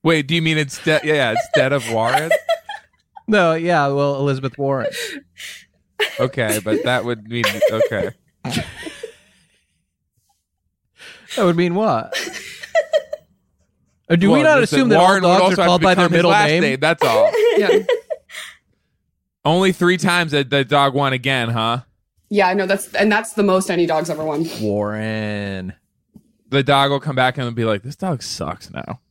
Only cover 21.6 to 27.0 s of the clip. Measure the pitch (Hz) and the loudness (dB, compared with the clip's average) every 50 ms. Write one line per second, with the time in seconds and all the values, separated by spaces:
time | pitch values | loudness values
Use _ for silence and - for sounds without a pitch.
21.6 | 110 113 117 120 - _ _ _ _ _ _ _ _ _ 208 202 190 180 185 202 | 0 -2 -2 -4 -6 _ _ _ _ _ _ _ _ _ 0 2 2 2 2 0
22.6 | 190 185 196 202 - - - - 202 214 208 214 226 - - 214 202 196 185 185 | 0 -2 -2 -4 -4 -8 -2 0 2 2 2 0 -2 -4 -2 0 2 2 2 0
23.6 | 185 - 180 175 170 165 160 156 165 165 156 151 156 156 147 151 165 160 - - | 0 -2 0 0 0 0 0 -2 -2 -4 -6 -6 -4 -4 -4 -4 -4 -6 -6 -4
24.6 | 110 104 101 104 104 104 107 107 110 110 110 110 107 104 104 101 101 98 98 95 | -4 -2 0 0 -2 -2 -4 -4 -6 -4 -4 -4 -4 -6 -6 -6 -6 -8 -8 -8
25.6 | 92 92 - _ _ _ _ _ _ _ _ - _ _ _ _ _ _ 131 139 | -10 -12 -14 _ _ _ _ _ _ _ _ -20 _ _ _ _ _ _ 0 0
26.6 | 135 139 139 139 139 139 143 139 | 2 4 4 2 4 2 0 -2